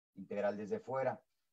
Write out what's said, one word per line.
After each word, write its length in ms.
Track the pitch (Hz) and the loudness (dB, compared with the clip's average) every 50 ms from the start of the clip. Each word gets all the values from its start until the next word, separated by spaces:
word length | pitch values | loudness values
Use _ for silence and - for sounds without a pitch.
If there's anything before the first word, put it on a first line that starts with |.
| _ _ _ | _ _ _
integral 420 | 95 95 - 104 101 101 101 101 | -14 -10 -4 -2 2 2 2 2
desde 220 | 101 110 95 110 107 | 0 -2 -2 -2 -2
fuera. 420 | - - 127 131 131 127 - - - _ _ _ _ _ | -2 0 0 2 2 2 0 -2 -6 _ _ _ _ _